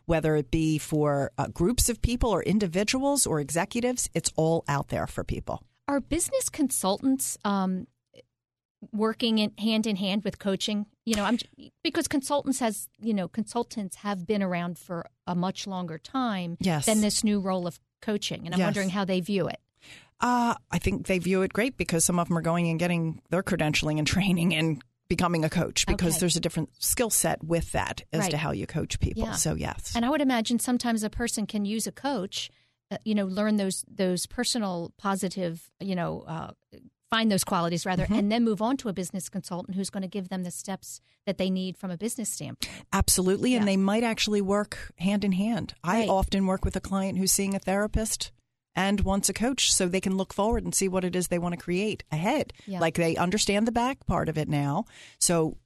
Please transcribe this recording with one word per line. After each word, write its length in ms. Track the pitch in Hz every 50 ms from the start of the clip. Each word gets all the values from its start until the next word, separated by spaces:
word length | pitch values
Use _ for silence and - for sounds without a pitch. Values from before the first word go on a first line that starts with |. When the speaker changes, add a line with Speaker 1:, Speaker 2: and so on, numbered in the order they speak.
| _
Speaker 1:
whether 280 | - 170 160 160 156 156
it 160 | 151 143 -
be 280 | - 160 156 156 156 147
for, 520 | - - 160 151 147 147 143 139 135 - - -
uh, 80 | 135 -
groups 400 | - - 175 196 247 - - -
of 120 | 226 - -
people 280 | 233 240 240 - 240
or 120 | 196 165 -
individuals 840 | - 180 220 208 175 160 190 214 - - 262 269 277 285 269 -
or 120 | - 160 151
executives, 680 | 147 135 147 165 185 - - 240 233 247 254 - - - -
it's 180 | 170 - - -
all 280 | - 160 160 165 165 -
out 220 | - 143 139 147 -
there 180 | - 80 82
for 160 | - - - -
people. 400 | - - - - - - - - - _ _ _
Speaker 2:
Are 140 | - 285 277
business 480 | - - 294 339 - - 554 523 494 -
consultants, 880 | - - 285 254 - - - 185 202 - - 269 269 262 - - - - -
um, 420 | 208 202 196 190 190 185 185 - - _ _ _ _ _ - - _ _ _ _ _ _ _ _ _ _ _ 214 - -
working 460 | 202 214 220 220 - 247 226 220 214
in, 140 | 208 208 - -
hand 280 | 208 226 220 220 214
in 100 | 226 202
hand 280 | 180 202 190 196 220 -
with 140 | 202 - -
coaching? 480 | - 202 190 185 - - 208 208 208 - _ _ _
You 120 | 226 226
know, 80 | 208 202
I'm 120 | 196 240
j-, 340 | 226 - - _ - - - - _ -
because 240 | 330 - 339 302 -
consultants 500 | - 285 269 - 294 285 - 269 254 -
has, 280 | 254 226 208 - - - _ _
you 140 | 214 226 214
know, 140 | 196 180 175
consultants 680 | - 226 208 - - 240 240 - - 226 202 180 -
have 300 | - - 208 202 185 170
been 160 | - 214 202 196
around 360 | 185 180 175 175 175 170 -
for 280 | - - 180 170 - - - _ _
a 80 | 185 175
much 320 | 175 180 190 190 - -
longer 320 | 202 190 185 180 165 160 165
time 580 | - - - 269 254 233 202 185 175 170 170 -
Speaker 1:
Yes. 260 | 180 185 160 147 139
Speaker 2:
than 140 | 226 220 214
this 220 | 208 208 - - -
new 180 | 214 208 202
role 260 | 185 196 185 185 175
of 120 | 175 - - _ _ _ _
coaching, 440 | - 226 208 208 - - 165 - -
and 80 | 165 180
I'm 40 | 185
Speaker 1:
Yes. 60 | 185
Speaker 2:
wondering 220 | 160 151 202 190 190
how 140 | 175 208 190
they 160 | 175 190 185
view 260 | 170 208 202 190 160 -
it. 120 | - - _ _ _ _ - - - - - _ _ -
Speaker 1:
Uh, 340 | 240 240 247 240 240 240 214 - - _
I 80 | - 175
think 280 | - 190 202 175 175 -
they 100 | 190 185
view 240 | 170 180 190 185 190
it 100 | 180 -
great 240 | 202 220 277 -
because 280 | - 175 - 170 165 -
some 140 | - 175 175
of 120 | 170 -
'em 80 | 175 165
are 40 | 160
going 260 | 165 170 175 170 165
and 100 | 165 160
getting 420 | 175 175 175 170 165 160 156 - - _
their 120 | 165 180 190
credentialing 560 | - 196 160 160 151 143 - - 156 151 156
and 80 | 151
training 480 | 139 - 185 196 202 208 170 170 185 160
and 260 | 156 165 160 151 156 - _ _ _ _ - 180
becoming 280 | - 180 175 175 165 156
a 60 | 156
coach 360 | - 175 - - - - -
because 280 | - 175 - 185 165 151
Speaker 2:
Okay. 60 | -
Speaker 1:
there's 160 | 180 170 160
a 40 | 170
different 300 | - 165 - 170 151 - _ _
skill 320 | - - - - 240 214
set 340 | - - - 165 175 - 156
with 280 | 156 170 170 - - -
that 300 | 107 98 - - - - - -
as 80 | - 202
Speaker 2:
Right. 80 | 180
Speaker 1:
to 60 | 147 151
how 140 | 160 147 143
you 140 | 98 -
coach 320 | - - 165 - - - -
people. 240 | - - 220 220 220
Speaker 2:
Yeah. 80 | 226 202
Speaker 1:
So, 180 | 165 - 160 156
yes. 380 | - - - - - - - -
Speaker 2:
And 100 | 233 233
I 40 | 254
would 120 | 302 294 294
imagine 360 | 262 254 233 214 - 240 226
sometimes 440 | - - 247 240 - 240 226 220 214
a 80 | 208
person 360 | - - 240 226 - 233 208
can 180 | - - 208 202
use 200 | 202 214 226 -
a 60 | 196 -
coach, 580 | - - 277 285 214 180 208 - - - - - _ _ _ _ _ _ _
uh, 60 | 202 - -
you 100 | 220 214
know, 120 | 208 196
learn 300 | 190 185 208 208 214 214
those, 280 | 208 196 190 185 - - -
those 380 | - - 190 185 180 170 -
personal 680 | - - - 233 - - 240 208 190 175 170 170 - -
positive, 720 | _ - 196 196 185 208 180 - 190 180 170 165 170 - - _ -
you 140 | 196 196 185
know, 280 | 180 170 160 160 160 -
uh, 240 | - 160 165 151 - - - _ _ - - - - _ _ _ _
find 200 | 226 226 226 220
those 140 | 196 185 -
qualities 400 | - 208 175 170 170 175 165 -
rather, 200 | 190 185 180 -
Speaker 1:
Mm-hmm. 100 | - 208 214
Speaker 2:
and 120 | 208 202 220
then 100 | 240 233
move 200 | 226 214 190 214
on 160 | 233 277 262
to 100 | - 220
a 60 | 175
business 340 | 190 180 - - 185 - -
consultant 480 | - 190 - - 180 175 180 - 180
who's 140 | 196 196 -
gonna 180 | - 202 190 180
give 220 | - 202 185 185
them 140 | 196 185 180
the 60 | 175
steps 500 | - - - - 190 - - - - - - _ _ _ _
that 100 | 202 190
they 140 | - 185 190
need 260 | 185 185 185 185 170
from 140 | - - 180
a 80 | 180 165
business 320 | 208 233 - - 214 -
standpoint. 420 | - - 151 123 120 - - - - - - -
Speaker 1:
Absolutely. 640 | - 196 190 - - - 185 185 190 202 - 254 254
And 80 | 226 208
Speaker 2:
Yeah. 80 | 202 196
Speaker 1:
they 40 |
might 260 | 190 190 196 208 226 240
actually 380 | 226 220 - - 214 214 202
work 520 | 196 185 202 208 208 - - - - - -
hand 260 | - 165 196 208 202 208
in 100 | 202 185
hand. 420 | 180 202 226 233 180 - - - - -
I 160 | - 196 233
Speaker 2:
Right. 80 | 226 -
Speaker 1:
often 380 | 202 190 190 - - 196 196
work 180 | 185 190 190 -
with 100 | 190 -
a 60 | 190
client 380 | - - 190 196 190 196 185 180
who's 120 | 190 185 -
seeing 220 | - 196 196 196
a 40 | 196
therapist 760 | - 185 190 202 214 208 - 214 220 - - - - - - _ _ _ _ _ _ _ -
and 280 | 156 190 196 208 196 185
wants 260 | 190 196 202 190 -
a 60 | 190
coach 360 | - 214 254 269 - - -
so 160 | - - 190
they 140 | 175 185 190
can 160 | - 196 190
look 160 | 190 185 - -
forward 320 | - 202 220 240 226 180
and 100 | 175 -
see 140 | - 196 190
what 160 | 185 190 180
it 100 | 180 175
is 140 | 180 175 -
they 100 | 180 175
wanna 200 | 170 175 175 170
create 440 | - - 180 180 208 220 165 - - _
ahead. 440 | 156 156 170 220 302 285 - - - - -
Speaker 2:
Yeah. 140 | 202 190 175
Speaker 1:
Like, 140 | 170 165 156
they 200 | 170 170 165 160
understand 500 | - 175 180 196 214 - - 202 208 226 240
the 40 | 226
back 340 | 240 233 254 269 - _
part 240 | - 190 160 151 160
of 80 | 156 156
it 100 | 147 -
now. 380 | 151 143 143 139 143 180 240 - - - - - - -
So 400 | - - 175 165 160 156 - - _